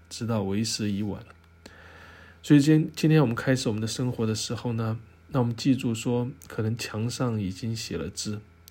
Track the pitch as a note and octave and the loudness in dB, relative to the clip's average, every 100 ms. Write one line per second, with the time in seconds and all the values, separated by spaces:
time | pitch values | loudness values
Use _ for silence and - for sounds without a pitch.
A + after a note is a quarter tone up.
0 | - - A2+ A2 G2 G2+ A2 - G#2 G2 | -16 -8 -2 -2 0 -2 -2 -2 -2 -2
1 | G#2 - - - - - - - - - | -4 -6 -12 -20 -20 -20 -20 -20 -20 -20
2 | - - - - - D3 C#3+ D#3 D#3+ - | -20 -20 -20 -4 6 6 8 6 4 0
3 | D#3 D#3 A#2+ A#2 - C3 A#2+ G#2+ A2 - | 4 6 4 2 0 0 0 -2 -4 -2
4 | B2 A#2 A2 G#2+ - A2+ B2 A2+ A2 A2+ | -4 0 -2 -2 -4 -6 -4 -4 -4 -4
5 | - - - C3+ A#2+ A#2 C#3+ B2+ B2 A2+ | -10 -20 -4 0 0 0 2 2 0 -2
6 | B2+ A#2+ B2 - - - G#2+ A#2+ - G#2+ | 0 0 -2 -8 -10 -4 -2 -2 -6 -4
7 | A#2 A#2 B2+ A2 F#2+ - A2 A2+ - - | -4 -2 -2 0 -2 -4 -6 -6 -6 -6
8 | - - G#2+ G#2+ - - - | -6 -8 -8 -8 -12 -20 -8